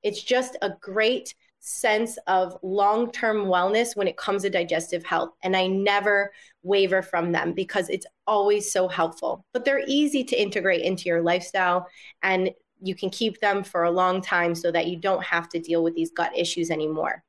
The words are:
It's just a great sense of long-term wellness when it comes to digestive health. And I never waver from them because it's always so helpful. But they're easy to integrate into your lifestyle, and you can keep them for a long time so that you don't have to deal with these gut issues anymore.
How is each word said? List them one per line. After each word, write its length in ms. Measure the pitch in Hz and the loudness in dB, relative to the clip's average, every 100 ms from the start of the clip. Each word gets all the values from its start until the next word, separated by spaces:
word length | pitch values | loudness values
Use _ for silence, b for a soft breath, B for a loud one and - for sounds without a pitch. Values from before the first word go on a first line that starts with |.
It's 200 | 202 208 | -4 -6
just 340 | - 247 254 - | 0 0 0 -4
a 100 | 196 196 | -6 -6
great 540 | 202 196 220 254 - - _ _ | -6 0 2 0 -4 -18 _ _
sense 540 | - - 233 214 226 - - | -10 -2 2 2 0 -4 0
of 300 | 185 185 180 | 2 2 -4
long-term 800 | 190 196 202 214 240 - 226 214 | -4 2 4 4 0 0 0 0
wellness 500 | 196 180 185 214 233 | 2 2 4 2 0
when 140 | 208 190 | 0 -2
it 80 | - | -2
comes 260 | - 202 | -2 -2
to 80 | 196 | 0
digestive 540 | 185 175 165 170 175 | 0 0 -2 -2 -6
health. 300 | 170 165 165 _ | -2 -2 -2 _
And 120 | 185 | -2
I 120 | 190 185 | 0 2
never 680 | 190 196 202 202 202 202 B B B | 2 2 2 4 2 0 B B B
waver 400 | 180 202 190 190 | 0 2 4 2
from 300 | 190 180 170 | 0 -2 0
them 200 | 165 160 | 0 0
because 380 | 170 190 208 175 | -2 -2 -2 -2
it's 160 | - - _ - | -4 -6 _ -2
always 460 | 214 202 208 202 | 2 4 2 2
so 160 | 196 185 | 0 0
helpful. 560 | 180 165 - - - _ | 0 -2 -2 -6 -6 _
But 140 | 247 247 | -4 0
they're 180 | 277 - | 0 2
easy 380 | 277 294 294 | 2 2 0
to 160 | 254 - | -2 0
integrate 400 | 202 202 185 175 | 0 0 0 2
into 240 | 170 185 | 0 -2
your 160 | 180 170 | 0 0
lifestyle, 680 | 170 180 170 196 185 180 180 B B B | 2 0 0 0 2 0 -2 B B B
and 280 | 190 190 185 - _ _ | -2 0 0 -4 _ _
you 120 | 190 | -8
can 160 | 180 185 | -6 -6
keep 300 | 185 226 208 | -2 -4 0
them 220 | 208 202 | 0 0
for 220 | 196 180 | -2 0
a 60 | 170 | 0
long 320 | 175 185 185 | 2 2 0
time 320 | 190 180 170 | 0 0 2
so 180 | 170 170 | 0 0
that 140 | 170 165 | 0 -2
you 100 | 175 | -2
don't 260 | 196 185 | 0 -2
have 280 | - 170 165 | 0 -2 -2
to 80 | 170 | -8
deal 240 | 165 165 | -2 0
with 100 | 165 | 0
these 160 | 170 165 | 0 -4
gut 260 | - 165 - | -2 -2 -2
issues 340 | 170 - 165 | -4 -2 -2
anymore. 520 | 156 156 156 139 - | -2 -2 -2 -4 -4